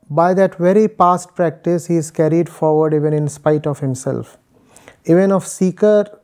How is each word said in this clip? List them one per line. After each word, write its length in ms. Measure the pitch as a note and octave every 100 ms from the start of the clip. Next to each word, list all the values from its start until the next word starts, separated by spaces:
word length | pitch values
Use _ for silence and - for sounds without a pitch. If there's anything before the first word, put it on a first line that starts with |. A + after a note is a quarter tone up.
| -
by 240 | D3 F3
that 220 | F#3 F#3+
very 340 | F#3 F3 G3 G#3+
past 460 | G#3+ F3+ F3+ -
practice 540 | - E3+ D#3 - F3 -
he 80 | E3+
is 140 | D3+
carried 380 | - D#3 E3 E3
forward 460 | - D#3+ D#3 D#3
even 180 | D3+ D3+
in 160 | D3+ D3
spite 380 | - - D3+ D3+
of 140 | C#3
himself. 580 | C#3 B2+ - A#2+ A#2 - _ _ _ _ - _
Even 280 | - E3+ G3
of 140 | F#3+ -
seeker 720 | - F#3 F3 G#3+ G#3 G#3 -